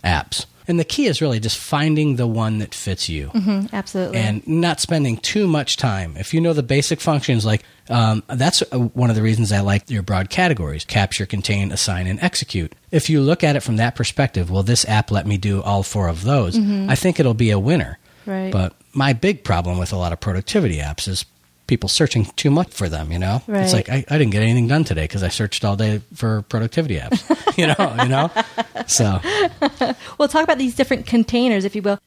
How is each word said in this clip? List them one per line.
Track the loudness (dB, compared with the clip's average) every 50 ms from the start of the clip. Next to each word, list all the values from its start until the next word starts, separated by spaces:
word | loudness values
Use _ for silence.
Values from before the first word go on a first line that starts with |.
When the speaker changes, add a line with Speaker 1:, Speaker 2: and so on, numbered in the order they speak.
| 2
Speaker 1:
apps. | 2 0 0 -2 -4 -8 -8 -8 -10 _ _ -4
And | -2 0 0
the | 0
key | -2 -2 0 0
is | 0 2 0
really | 0 0 0 0
just | -2 -4 -4
finding | -6 -4 -2 0 0 2 2 2 2 2 2 2
the | 2 0
one | 0 0 0 0 0 0 -2
that | -4 -6 -8
fits | -8 -6 -6 -4 -4 -4 -6
you. | -4 -6 -6 -2
Speaker 2:
Mm-hmm, | -2 -2 0 0 0 0 -2 -4 -6
absolutely. | -8 -8 -4 -4 -4 -4 -2 -2 -2
Speaker 1:
And | 0 0 -2 -4 -2
not | -2 0 0 2 0 0 -2
spending | -2 -2 0 0 0 0 -2
too | -2 -4 -2 0 2 2
much | 2 2 0 0 -2 -2
time. | 0 0 0 0 -2 -4 -6 -8
If | -8 -8 -2 0
you | 0
know | 2 2 0
the | 0 0
basic | 0 0 0 2 0 -2 -2
functions, | 0 0 0 0 2 2 0 2 2
like, | 2 0 0 -2 -8 _ _ _ -2
um, | 2 2 4 4 2 0 -2
that's, | -4 -2 0 0 2 2 2 -2 0
uh, | 0 -2
one | -2 0 0 2 2 2
of | 4
the | 2
reasons | 2 2 2 2 2 2
I | 2 2
like | 2 2 2 0 0 -2
your | -4 -4 -2
broad | 0 0 -2 -2 -2
categories: | 0 0 2 2 2 0 -2 -4 -4 -6 -8
capture, | -2 0 0 0 0 0 -6 -4
contain, | -4 -4 -4 -2 -2 0 0 0 -2
assign, | -2 -2 -2 -2 -2 -2 -2
and | -2 -2 0 0
execute. | -2 0 -2 -6 -4 -4 -4 -4 -4 -8 _ _ -2
If | 0 0 2 2
you | 2 2
look | 4 2 2 2 2
at | 2 2
it | 0
from | 0 0 0
that | 0 0 0 0
perspective, | -2 -4 -4 0 0 0 0 0 -2 -2 0
"Will | 0 0 2
this | 2 2 2 2
app | 2 0 0 0 0
let | -2 -2 0
me | 0 -2
do | 0 0 0 -2 0
all | 0 0 0 0 0
four | -2 -2 -2 0
of | 0 -2 -2 0
those?" | 0 2 2 2 2 2
Speaker 2:
Mm-hmm. | 2 2 2 0 0 0 0
Speaker 1:
I | 0
think | 2 2 0 2 4
it'll | 2 2 4
be | 2 2 2
a | 2 2
winner. | 2 2 2 2 0 -2 -8 _ _ _ _ _ -10
Speaker 2:
Right. | -6 -4 -4 -4 -2
Speaker 1:
But | 0 0 0 -2 -4 _ _ _ _
my | -2 0 0 0
big | 2 0 0 0 -2 -2
problem | -2 -2 0 0 -2 -2
with | -2 -2 -2
a | -2
lot | -2 -2 -2 -4
of | -4
productivity | -4 -4 -2 -2 -4 -2 0 0 0 0 -2
apps | -2 -4 -6 -6 -6 -6
is | -6 -6 -6 -8 _ _ _ _ _ _ _ _
people | -2 -2 0 0 -2
searching | 0 2 2 2 2 0 0 0 -2
too | -2 2 2
much | 2 2 2 -2
for | -4 -4 -4 -2
them, | -2 -4 -4 -4 -2
you |
know? | -2 0 0 -2 -2 -2
It's |
Speaker 2:
Right. | -2 -2 0 2 2 2
Speaker 1:
like, | 2 0 0
"I, | -2 -4 -2 0 0
I |
didn't | 2 2 2
get | 2 2 2
anything | 4 4 2 2
done | 2 2 2 2
today | 0 0 -2 -2
'cause | -2 -2 -2 -2
I | -2
searched | -2 -2 -4 -4 -2 -2 -2
all | 0 0
day | 2 2 0 0 -2 -4 _ -8
for | -4 -2 0 0 -2 -2
productivity | _ -2 -2 -2 0 0 -2 -2 0 -2 -4
apps," | -2 -2 -2 -2 0 -2 -2 0 0 -2 0
<laughs> |
you | 2 2
know, | 2 2 2 0 -2 0 0 2
you | 2
know? | 2 2 2 0 0 -2 -4 -4 -4 -6 -6 -6 _ -12 -6
So. | -2 0 2 2 2 2 0 -2
Speaker 2:
<laughs> | -2 0 0 0 0 0 -2 -2 -2 0 -2 -2 -2 -2 -6 -10 -20 -2
We'll | 0 0
talk | 2 2 2 2
about | 2 0 0
these | 0 -2 0
different | 0 0 0 0 -4 -2
containers, | 0 2 2 2 2 2 2 2 2 2 2 0
if | -2 -4
you | -2
will. | -2 -2 -2 -2 _